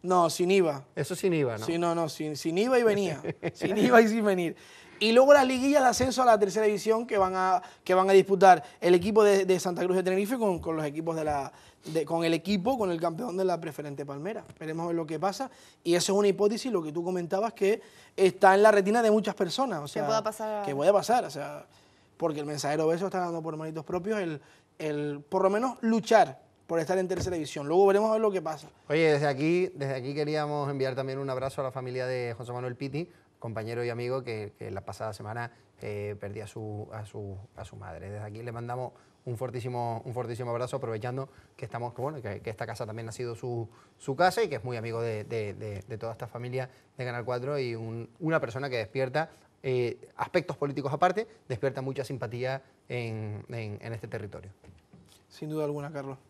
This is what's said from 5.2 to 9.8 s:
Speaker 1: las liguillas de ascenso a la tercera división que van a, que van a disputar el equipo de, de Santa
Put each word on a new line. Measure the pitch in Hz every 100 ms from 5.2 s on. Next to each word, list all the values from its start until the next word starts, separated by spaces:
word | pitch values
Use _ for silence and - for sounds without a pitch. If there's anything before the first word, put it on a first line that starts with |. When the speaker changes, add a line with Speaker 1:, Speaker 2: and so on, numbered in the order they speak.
| 269
Speaker 1:
las | 285 262
liguillas | 262 269 294
de | 254
ascenso | - 262 240
a | 254
la | 220
tercera | 196 185 214
división | 208 208 220 240
que | 214
van | 185 185
a, | 185 180 - -
que | -
van | 185 190
a |
disputar | 196 190 190 190 170 - -
el | 175 180
equipo | 185 214
de, | 208 196
de | 185 185
Santa | 185 170